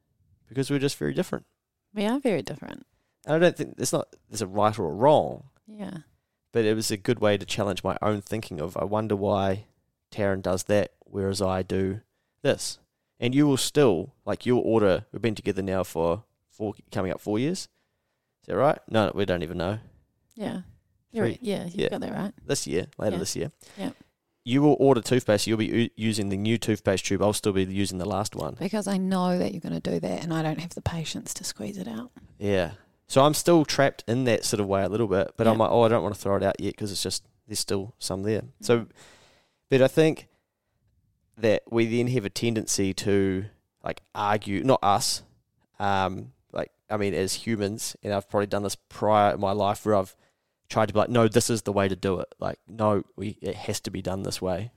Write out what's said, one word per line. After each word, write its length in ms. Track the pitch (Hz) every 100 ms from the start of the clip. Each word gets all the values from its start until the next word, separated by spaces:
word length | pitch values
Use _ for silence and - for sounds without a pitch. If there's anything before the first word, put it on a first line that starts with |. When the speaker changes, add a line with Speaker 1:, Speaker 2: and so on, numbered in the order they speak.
| _ _ _ _ _
Speaker 1:
because 220 | 117 135
we're 100 | 143
just 180 | 139 -
very 160 | 147
different. 320 | 139 185 - - _ _ _ _
Speaker 2:
We 120 | 214 208
are 140 | 277
very 220 | 262 165
different. 440 | - 127 - - - _ _ _ -
Speaker 1:
And 100 | 160
I 40 |
don't 160 | 175 -
think, 200 | 92 -
it's 160 | 123
not, 140 | 156 - - _
there's 120 | 107
a 60 | 95
right 300 | 101 107 107
or 80 | 82
a 80 | 87
wrong. 480 | 139 139 73 62 - _ -
Speaker 2:
Yeah. 320 | 214 190 165 - _ _ _ _
Speaker 1:
But 140 | 120 107
it 80 |
was 180 | 110 107
a 60 | 104
good 220 | 110 113
way 180 | 107 101
to 80 | 95
challenge 380 | - 101 90
my 140 | 95 -
own 200 | 104 104
thinking 380 | - 110 - 80
of, 160 | 82 -
"I 80 |
wonder 320 | 95 107 110 101
why 500 | 101 98 98 98 - _ _ _ _
Taryn 300 | - 101 95
does 220 | 95 90
that, 280 | - 104 - _
whereas 400 | _ 98 98 98
I 200 | 95 92
do 400 | 92 95 95 107 - _ _ _
this." 380 | 139 - - - _ _ _ _
And 160 | 120 135
you 120 | 147
will 100 | 131
still, 580 | - 147 135 82 95 _ 107
like, 220 | 101 117
you'll 140 | 123
order, 440 | - 110 101 87 -
we've 100 | 107
been 140 | 113 101
together 260 | 110 98
now 220 | 98 95
for 400 | 90 82 85 92 - _ _
four, 240 | - 107 - _
coming 200 | 104 95
up 100 | -
four 160 | 101 107
years. 320 | 143 190 - _ _ _ _ _ _ _
Is 60 | -
that 100 | 90
right? 220 | 143 - -
No, 220 | 110 98
we 120 | - 95
don't 180 | 87
even 160 | 82 87
know. 180 | 85 110 - _ _ _ _
Speaker 2:
Yeah. 280 | 226 196 185 - - _ _ _
You're 140 | 226 208
Speaker 1:
Three. 60 |
Speaker 2:
right. 80 | 185
Yeah, 220 | 226 190 175
you've 100 | 196
Speaker 1:
Yeah. 140 | -
Speaker 2:
got 120 | -
that 120 | -
right. 200 | - 196 - -
Speaker 1:
This 200 | 139 -
year, 200 | 82 - -
later 160 | 104 90
Speaker 2:
Yeah. 40 |
Speaker 1:
this 160 | 92 -
year. 160 | 113 - - -
Speaker 2:
Yeah. 140 | 90 - _ _ _ _
Speaker 1:
You 180 | 120 131
will 140 | 151 135
order 220 | 135 123
toothpaste. 440 | - 127 - 104 101
You'll 120 | 110
be 80 | 107
u-, 220 | 113 117 -
using 340 | 110 107 101
the 80 | 98
new 200 | 107 113
toothpaste 480 | - 107 - 92 -
tube. 160 | 98
I'll 120 | 101
still 180 | 104 107
be 100 | 95
using 360 | 95 95 95 92
the 60 | 92
last 280 | 98 104 -
one. 200 | 73 -
Speaker 2:
Because 280 | 196 220 190
I 100 | 190
know 400 | 190 185 180 180
that 140 | -
you're 100 | -
gonna 180 | - 165
do 200 | 175 170
that, 240 | - -
and 100 | 170
I 80 | 160
don't 180 | 160 156
have 140 | 175
the 80 | -
patience 520 | - 170 151 - - -
to 80 |
squeeze 340 | 180 - - 104
it 100 | 208
out. 240 | 226 247 - - -
Speaker 1:
Yeah. 320 | 104 95 82 98 _ _ _
So 160 | 135 147
I'm 80 | 151
still 300 | - 170 143
trapped 380 | - 139 - -
in 160 | 123
that 220 | 127 110 -
sort 140 | 107
of 60 | 98
way 160 | 98
a 60 | 92
little 180 | 110 107
bit, 240 | 98 - -
but 80 | 113
I'm 80 | 110
Speaker 2:
Yeah. 60 | 107
Speaker 1:
like, 60 |
"Oh, 100 | 117
I 60 | 113
don't 120 | 113
wanna 140 | 92 104
throw 220 | 101 98
it 60 |
out 160 | 98 -
yet," 160 | 98 -
'cause 140 | 104
it's 120 | 87
just, 200 | 92 - - _ -
there's 140 | 104
still 340 | - 101 104 -
some 240 | - 95
there. 200 | 101 107 123 -
So, 180 | 107 120
Speaker 2:
Mm. 80 | 107 _ - - _ _ _ _ _
Speaker 1:
but 120 | 135
I 60 | 131
think 400 | - 156 - - _ _ _ _ _ _ _ _ _ _ -
that 260 | 110 98 -
we 140 | 117 113
then 220 | 120 123
have 180 | 127 101
a 40 |
tendency 640 | - 117 110 - - 98
to, 520 | 95 104 101 98 92 107 - _ _
like, 180 | - - _ -
argue, 480 | 104 107 101 98
not 160 | 131 127
us, 420 | 101 101 - - - _ _ _ _ -
um, 520 | 101 98 92 95 123 _ _
like, 200 | - - _ _
I 80 | 107
mean, 160 | 101
as 200 | 82 95
humans, 600 | - 113 107 101 110 - -
and 100 | 104
I've 160 | 101 -
probably 180 | 104 101
done 160 | 101
this 120 | 101 -
prior 580 | _ - 107 107 101
in 60 | 95
my 120 | 98
life 340 | 104 98 104 107
where 100 | 104
I've 200 | 98 _ _ _ _ _ _
tried 160 | 123 107
to 60 |
be 60 | 101
like, 100 | -
"No, 180 | 120 110
this 220 | 113 -
is 120 | 113
the 80 | -
way 140 | 101 98
to 80 | 92
do 240 | 98 87
it." 140 | - -
Like, 180 | 92 - _
"No, 360 | 110 107 101 - -
we, 220 | 104 -
it 140 | - 101
has 240 | - 101
to 100 | 104
be 100 | 95
done 220 | 92 95
this 180 | 95 -
way." 300 | 92 90 113